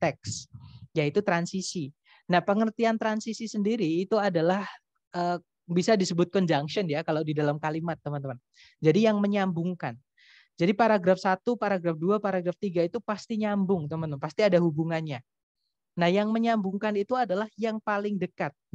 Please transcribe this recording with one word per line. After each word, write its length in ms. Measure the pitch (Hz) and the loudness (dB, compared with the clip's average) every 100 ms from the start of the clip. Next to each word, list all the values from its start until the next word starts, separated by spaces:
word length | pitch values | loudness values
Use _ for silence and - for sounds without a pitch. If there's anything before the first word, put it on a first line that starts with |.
teks, 480 | 165 - - - - - - - - | -2 -2 -10 -12 -14 -20 -20 -20 -6
yaitu 320 | 160 147 208 | -2 0 0
transisi. 720 | 208 170 175 190 175 180 139 - _ _ - | 0 -2 -2 -6 -8 -8 -8 -12 _ _ 0
Nah, 160 | 180 | 2
pengertian 560 | 175 202 226 226 226 220 | 4 2 0 2 0 0
transisi 480 | 220 214 233 208 226 | -2 -4 -6 -10 -8
sendiri 560 | 214 202 226 160 165 | -2 -2 0 0 0
itu 160 | 190 220 | 0 0
adalah, 480 | 202 170 165 190 190 - _ _ _ 180 | 2 2 2 0 -4 -14 _ _ _ -4
eh, 240 | 175 175 - _ | -2 -4 -8 _
bisa 320 | - 175 180 214 | -2 0 4 2
disebut 320 | 185 170 175 | 2 0 0
conjunction 560 | 196 175 147 147 214 180 | 2 2 0 0 -4 -2
ya 160 | 147 165 | -2 -2
kalau 160 | 156 | -2
di 80 | 156 | -2
dalam 240 | 151 147 147 | 0 0 0
kalimat, 400 | 156 160 170 156 | -4 -4 -4 -6
teman-teman. 320 | 156 147 135 123 _ _ - _ | -6 -8 -8 -12 _ _ -20 _
Jadi 240 | 156 165 220 | 4 6 4
yang 160 | 208 | 4
menyambungkan. 720 | 202 202 190 165 175 175 135 120 _ _ _ - _ - | 2 2 0 -2 -4 -4 -8 -10 _ _ _ -20 _ 0
Jadi 160 | 170 214 | 2 4
paragraf 480 | 226 214 180 185 | 4 4 4 2
satu, 320 | 196 185 - 240 | 2 0 -2 -2
paragraf 400 | 208 196 170 160 | -2 0 -2 -2
dua, 240 | 175 208 | 0 0
paragraf 400 | 202 185 170 - | 0 -2 -2 -4
tiga 240 | 208 170 | -4 0
itu 160 | 170 233 | 0 -2
pasti 400 | - 196 - 220 | -6 -8 -4 -4
nyambung, 480 | 214 202 190 185 147 | 0 0 2 0 -2
teman-teman. 320 | 160 160 143 | -4 -6 -6
Pasti 240 | 156 - | -6 2
ada 160 | 208 175 | 4 6
hubungannya. 640 | 175 151 165 160 156 127 - _ _ _ _ _ _ - | 4 2 -2 -2 -4 -8 -12 _ _ _ _ _ _ 0
Nah, 140 | 175 | 2
yang 240 | 196 208 226 | 2 2 0
menyambungkan 580 | 226 226 190 196 214 208 | 2 0 -2 -2 -2 -2
itu 160 | 202 254 | -2 -2
adalah 320 | 226 185 220 - | 0 -2 -4 -6
yang 240 | 226 220 | -6 -4
paling 400 | 214 208 208 202 | -4 -4 -2 -4
dekat. 320 | 175 - 156 - _ | -6 -4 -8 -8 _